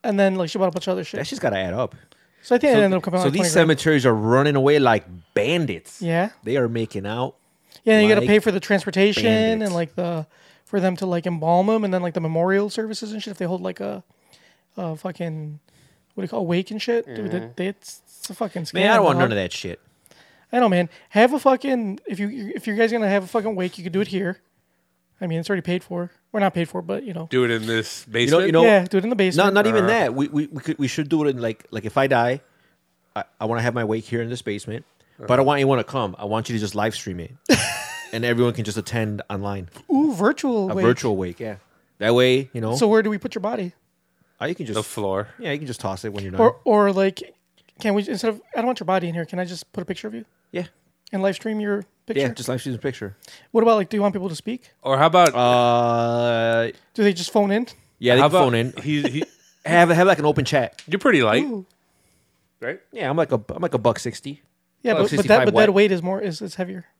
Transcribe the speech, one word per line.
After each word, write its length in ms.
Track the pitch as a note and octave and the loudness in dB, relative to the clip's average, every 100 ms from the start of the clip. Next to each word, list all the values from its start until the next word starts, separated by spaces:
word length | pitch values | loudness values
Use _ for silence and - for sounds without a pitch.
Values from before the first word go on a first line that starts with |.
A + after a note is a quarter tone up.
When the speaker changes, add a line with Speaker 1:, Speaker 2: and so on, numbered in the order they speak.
Speaker 1:
And 140 | A#3+ G3+ | -2 2
then, 180 | G3 F#3+ | 2 2
like, 120 | E3 | -4
she 80 | G#3 | -2
bought 100 | F#3 | -2
a 20 | |
bunch 160 | F3 F#3+ | -2 -4
of 60 | |
other 120 | F#3 | -6
shit. 140 | E3 - | -6 -8
Speaker 2:
That 80 | D#3 | -8
shit's 140 | C#4 | -4
gotta 180 | B2 G2 | -2 -2
add 160 | F#2 | -4
up. 200 | G2+ A#2+ - _ _ _ _ | -4 -6 -8 _ _ _ _
Speaker 1:
So 120 | - | 0
I 40 | B3 | 2
think 140 | D4 | 4
Speaker 2:
So, 60 | A3+ | 4
Speaker 1:
it 60 | |
ended 120 | G3+ F#3 | 4 0
up 60 | |
coming 160 | - F3+ | -2 0
out 40 | |
Speaker 2:
so 40 | F3+ | 0
Speaker 1:
like 60 | |
Speaker 2:
these 80 | D#3+ | 0
Speaker 1:
twenty 120 | F3 | 2
grand. 160 | D#3+ D#3+ D3 | 4 4 4
Speaker 2:
cemeteries 280 | D#3+ D3 B2 | 2 4 4
are 80 | |
running 400 | A2 A2 B2+ D3 | 2 4 4 4
away 240 | C#3+ C3+ D3 | 4 4 4
like 260 | B2+ A2 F2+ F2+ _ | 4 2 0 -20 _
bandits. 680 | - A2+ E3+ C#3+ E2+ - - | -2 0 0 -2 -6 -12 -8
Speaker 1:
Yeah. 300 | E3+ E3 G#3 _ | -2 -2 -2 _
Speaker 2:
They 120 | A2 C3+ | -4 -2
are 120 | A#2+ | -2
making 360 | A#2 A2 G2+ | -2 -4 -6
out 300 | G2+ A2+ C3 _ _ _ _ - | -8 -6 -6 _ _ _ _ -6
Speaker 1:
Yeah, 100 | - | 2
and 80 | A3 | 4
you 40 | G#3+ | 6
gotta 120 | G#3 | 4
Speaker 2:
like 80 | B2+ | 4
Speaker 1:
pay 100 | G#3 | 4
for 140 | A3+ | 2
the 80 | F#3+ | -2
transportation 640 | - G3+ F#3+ F3+ G3+ F#3 | 0 -2 0 2 2 2
Speaker 2:
bandits. 420 | A3+ A3 A3 A3+ G#3 | 2 2 2 0 -2
Speaker 1:
and, 60 | |
like, 220 | E3+ E3+ - | -2 -4 -4
the, 300 | E3+ E3 D#3 _ _ _ | -4 -4 -8 _ _ _
for 140 | _ G3+ | _ 0
them 160 | F#3 F3 | 0 -2
to, 100 | F#3+ | -4
like, 200 | F3 F3+ | -2 -4
embalm 400 | E3 D#3+ F3 G3 | -4 2 2 2
them, 160 | A3 | 0
and 80 | G#3 | 0
then, 80 | F#3 | -2
like, 120 | F3+ | -2
the 60 | E3+ | -4
memorial 500 | D#3+ E3 F3+ G3 G#3 | -2 0 2 2 0
services 420 | A3+ A3 G#3+ G#3+ | -4 -6 -8 -10
and 80 | G#3+ | -10
shit 100 | G#3 | -10
if 60 | G3 | -6
they 60 | |
hold, 160 | F3 F3+ | -6 -4
like, 200 | F#3 F3 | -8 -8
a, 240 | G3+ G3 _ _ _ _ _ _ _ - | -10 -10 _ _ _ _ _ _ _ -10
a 180 | F3 | -10
fucking, 640 | D#3 F#3 - E3+ D#3 D3+ D3+ _ _ _ _ _ | -8 -10 -8 -8 -8 -12 -14 _ _ _ _ _
what 80 | - | -10
do 20 | |
you 40 | F#3+ | -8
call 140 | A3+ | -4
it, 40 | F3 | 0
wake 240 | F3 F#3+ | -2 -2
and 100 | G#3+ | -8
shit. 260 | - A#3 A3+ | -2 -4 -4
Dude, 180 | A3 G3+ | -8 -6
that, 100 | F3 | -6
Speaker 3:
Mm-hmm. 80 | A#2+ A#2+ | -8 -8
Speaker 1:
they, 100 | F#3 | -8
it's, 340 | G3 - - _ | -8 -18 -20 _
it's 240 | - - | -18 -16
a 40 | |
fucking 280 | G3+ A3 F3+ | -8 -8 -6
scam, 100 | D#3+ | -6
Speaker 2:
Man, 160 | F3+ G3 | 2 4
I 40 | A3+ | 6
don't 80 | |
want 120 | F3 B2+ | 6 4
Speaker 1:
dog. 140 | B2+ | 2
Speaker 2:
none 20 | |
of 40 | G#2 | 2
that 100 | F2+ | -2
shit. 280 | - F#2 - _ _ _ _ _ _ _ | -6 -10 -12 _ _ _ _ _ _ _
Speaker 1:
I 80 | A#3+ | 2
know, 80 | A#3 | 2
man. 200 | F3+ E3+ - _ | 2 -2 -8 _
Have 220 | G#3 A#3+ | 4 4
a 40 | C#4 | 4
fucking, 640 | C4+ C4 C#4 B3+ G#3+ G3+ - | 2 2 0 -2 -4 -8 -10
if 120 | G3 | -8
you, 340 | G3+ B3+ G3+ | -6 -8 -10
if 120 | - - | -8 -6
you 80 | |
guys 160 | G#3 A3+ | 0 0
gonna 160 | A#3 G#3 | 2 0
have 160 | G3+ | 0
a 20 | F#3 | 0
fucking 280 | A#3 G#3 | -4 -4
wake, 220 | G3 F3+ - | -4 -6 -6
you 60 | |
could 80 | F3 | -4
do 80 | F3+ | -2
it 80 | G#3 | -2
here. 300 | F#3+ F3+ F#3+ _ _ _ _ _ _ _ _ | -2 -4 -6 _ _ _ _ _ _ _ _
I 60 | F#3 | -6
mean, 140 | E3 | -6
it's 100 | E3 | -4
already 120 | F#3+ | -4
paid 200 | F3 F3+ | -2 -6
for. 280 | - F3 F3 _ _ | -6 -8 -8 _ _
We're 80 | G#3+ | -2
not 140 | G3 | 0
paid 140 | F3 E3 | 0 -4
for, 120 | F3+ | -6
but, 220 | E3+ G3+ | -8 -8
you 100 | C4 | -8
know. 140 | E3+ E3 | -12 -2
Speaker 3:
Do 140 | B2+ | 0
it 60 | A#2+ | 2
in 160 | A2+ A2 | 0 0
this 380 | A2+ A2 - - | -2 -4 -12 -6
Speaker 2:
You 60 | |
know, 0 | |
Speaker 3:
basement? 340 | A2+ B2 E3 F#3+ | 0 4 4 4
Speaker 2:
you 60 | |
know, 100 | D#3+ | 6
Speaker 1:
Yeah, 220 | A3+ G#3 | 6 6
do 140 | F3+ G3 | 4 -2
it 60 | |
in 60 | G#3 | 0
the 60 | A#3 | 0
basement. 300 | F#3 E3 G3+ | 0 4 4
Speaker 2:
not, 180 | G3 | 4
not 20 | G#3 | 4
even 160 | A3 | 2
Speaker 3:
Uh, 40 | F#3+ | 2
Speaker 2:
that. 260 | A3+ C#3+ | 2 0
We, 140 | B2+ C#3+ | -2 -2
we, 180 | D3 D3+ | -2 -4
we 140 | D3 | -8
could, 160 | D#3+ D3 | -8 -4
we 80 | C3+ | -4
should 200 | - D3 | -4 -2
do 160 | D#3+ | 0
it 40 | D3 | 0
in, 100 | B2+ | -2
like, 240 | A#2 A2 _ | -6 -8 _
like, 140 | A2 | -10
if 120 | G#2+ C3+ | -4 0
I 80 | C3+ | 2
die, 340 | B2+ A#2+ C#3 _ _ _ _ _ _ _ G#2 | 2 2 -2 _ _ _ _ _ _ _ -12
I, 80 | - _ | -12 _
I 40 | A2 | -4
wanna 160 | A#2 | -2
have 120 | A#2+ | -2
my 100 | A#2+ | -2
wake 200 | A2 A2 | -2 -4
here 180 | - A#2 | -4 -6
in 60 | A#2 | -6
this 120 | A#2+ | -8
basement, 420 | - G2+ - A2 - _ _ _ | -8 -8 -10 -14 -16 _ _ _
but 60 | |
I 20 | A2 B2+ | 0 4
don't 40 | |
Speaker 3:
Uh-huh. 40 | |
Speaker 2:
want 140 | C3+ C#3+ | 4 4
anyone 200 | C3+ C3 | 2 2
to 60 | |
come. 300 | - C#3 G#2 F2+ | 0 -4 -4 -6
I 60 | G#2 | -6
want 220 | A2 A2+ | -4 -4
you 60 | |
to 60 | A2+ | -4
just 140 | G#2 | -4
live 200 | G2+ A2 | -2 -2
stream 260 | - - F2+ | -4 -10 -10
it, 120 | E2+ - - | -12 -12 0
Speaker 1:
<laughs> 100 | C4+ - - - - - | 0 0 -8 -12 -14 -10
Speaker 2:
and 120 | A2+ | -4
everyone 280 | A#2+ A#2+ A#2+ | -2 2 2
can 100 | G#2+ | 0
just 140 | G#2+ G#2+ | -6 -6
attend 440 | - A#2 A2 G#2 - | -6 -4 -4 -6 -8
online. 400 | G2 G2+ G2 F2+ - - | -8 -8 -10 -12 -20 -2
Speaker 1:
Ooh, 220 | C#4 D4+ | 0 0
virtual 560 | G#3+ A3+ D4+ C#4 A3+ F#3+ | 0 -2 0 -2 -2 -2
Speaker 2:
A 40 | |
Speaker 1:
wake. 100 | G3 A#2+ | 0 2
Speaker 2:
virtual 300 | B2 B2+ F#2+ | 2 -2 -4
wake, 240 | F#2 F2 | -6 -8
yeah. 160 | A2+ G2 _ _ _ _ | -12 -12 _ _ _ _
That 160 | G#2+ | 2
way, 340 | A#2+ B2+ B2+ C3+ | 4 4 2 -2
you 80 | A#2+ | -6
know. 160 | A2+ B2+ | -4 0
Speaker 1:
So 100 | A3 | 2
where 160 | A3 | 2
do 80 | G#3+ | 0
we 80 | G#3 | -4
put 160 | - | -8
your 80 | A3+ | -8
body? 300 | G3 A#3+ F3+ _ _ _ _ _ _ _ | -6 -6 -8 _ _ _ _ _ _ _
Speaker 2:
Oh, 60 | C#3 | -8
you 80 | |
can 120 | F3 B2+ | -6 -6
just 100 | G#2+ | -6
Speaker 3:
The 80 | |
floor. 440 | G#2+ - G2 F#2+ G#2+ - | -6 -6 -4 -4 -6 -10
Speaker 2:
Yeah, 100 | G#3 | -8
you 80 | D3 | -8
can 80 | D3 | -8
just 140 | A#2 | -8
toss 240 | G2+ F#2+ | -8 -8
it 80 | A2 | -10
when 100 | G2+ | -10
you're 80 | G2 | -8
done. 100 | F#2 | 2
Speaker 1:
Or, 160 | A#3 - | 0 2
or 280 | - G#3 G3+ | 0 2 2
like, 420 | F#3+ G3 F#3+ - _ _ _ _ _ | 2 -2 -2 -18 _ _ _ _ _
can 140 | G#3+ | -4
we, 140 | G3+ G3+ | -2 -4
instead 200 | G#3+ A3+ | -4 -4
of, 120 | G#3+ _ | -6 _
I 40 | C4 | -4
don't 80 | A#3 | -4
want 120 | B3 | -4
your 60 | F3+ | -2
body 220 | F#3 F3 | -2 -2
in 60 | |
here. 100 | E3+ | -6
Can 160 | D#3+ F3+ | -6 -6
I 40 | |
just 280 | F3+ F3 - | -6 -10 -12
put 100 | - | -12
a 20 | |
picture 220 | F3 F3 G#3+ | -8 -10 -10
of 80 | |
you? 100 | A3+ A3 _ _ | -14 -16 _ _
Speaker 2:
Yeah. 140 | F3 E3+ _ _ _ _ | -8 -8 _ _ _ _
Speaker 1:
And 120 | G3 | -2
live 120 | G3 | -2
stream 240 | F#3 A3 G#3+ | -2 -6 -4
your 260 | G#3 G3+ F#3+ _ - | -4 -4 -6 _ -6
picture? 140 | G#3+ | -2
Speaker 2:
Yeah, 100 | C3+ | -2
just 140 | A#2 B2+ | -4 -6
live 120 | B2+ | -6
stream 140 | C#3 | -6
the 40 | A#2 | -6
picture. 360 | C#3+ B2+ G2+ G2 - - _ | -6 -8 -12 -14 -20 -20 _
Speaker 1:
What 120 | A3+ | 2
about, 140 | A3+ A3 | 4 2
like, 120 | F3+ | 0
do 80 | G#3+ | -2
you 40 | |
want 100 | G3+ | -2
people 140 | G3 F#3 | -2 -8
to 80 | D3+ | -8
speak? 340 | - B3 _ _ | -10 -12 _ _
Speaker 3:
Or 140 | C3 C3+ | -2 2
how 100 | D#3+ | 6
about 280 | F3+ E3+ | 6 6
Speaker 2:
Uh, 1400 | B2 B2 B2 A#2+ A#2+ A#2+ A#2 A#2+ A#2+ A#2+ A#2 A#2 A#2 A#2 - _ | 4 4 4 4 4 2 0 0 0 0 0 2 0 -2 -6 _
Speaker 1:
Do 80 | - | 0
they 100 | G#3 | 0
just 200 | F3 E3+ | 0 -2
phone 180 | A3 G3+ | 0 2
in? 160 | G#3 B3 - _ _ | 0 -4 -12 _ _
Speaker 2:
yeah, 160 | A#2+ | 4
they 60 | B2+ | 6
Speaker 3:
how 80 | D3 | 6
Speaker 2:
can 80 | F3+ | 6
Speaker 3:
about 80 | |
Speaker 2:
phone 100 | C3+ | 4
in. 180 | A#2 B2 - | 2 -2 -6
Speaker 3:
he, 200 | D3 D3 | -4 -2
he 220 | C#3+ C#3 - _ | -2 -4 -6 _
Speaker 2:
<laughs> 200 | _ _ | _ _
Have, 240 | D3+ E3+ E3+ | 2 6 6
have, 160 | E3+ F#3 | 6 6
like, 120 | E3 | 4
an 40 | D3+ | 2
open 180 | C#3+ | 0
chat. 360 | C3 D3 A#2 - - | 0 0 -2 -8 -6
Speaker 3:
You're 120 | F#3 | 0
pretty 220 | C#4 F3 | 2 4
light, 200 | A2+ A2 | 4 2
Speaker 1:
Ooh. 220 | D4 G#3+ F#3 _ _ _ _ _ _ _ _ _ | 0 -6 -12 _ _ _ _ _ _ _ _ _
Speaker 3:
right? 200 | A#2+ F3 _ | -10 -10 _
Speaker 2:
Yeah, 180 | A#3 C#3 | -8 -4
I'm 60 | D#3 | -2
like 160 | D#3 | 0
a, 80 | A#2+ - | -2 -4
I'm 100 | - | -6
like 140 | E3+ | -4
a 40 | C3+ | 0
buck 200 | A#2 - | 0 -2
sixty. 420 | B2 - C#3 D3 _ _ _ _ | -8 -10 -14 -16 _ _ _ _
Speaker 1:
Yeah, 100 | B3 | -2
Speaker 2:
Buck 60 | G#3 | 0
Speaker 1:
but, 40 | |
but 0 | |
that, 60 | G3 | 2
Speaker 2:
sixty-five 280 | D3 F#3 G#3+ G#3 | 0 4 4 6
Speaker 1:
but 80 | |
that 20 | G#3+ | 6
Speaker 2:
wet. 180 | G#3+ | 6
Speaker 1:
weight 180 | G3 G#3 | 6 4
is 100 | F3+ | 2
more, 180 | F3 G3 | -2 -6
is, 180 | G#3 D#3 | -6 -8
it's 140 | G3 | -12
heavier. 320 | - F3+ F#3+ - | -8 -8 -10 -18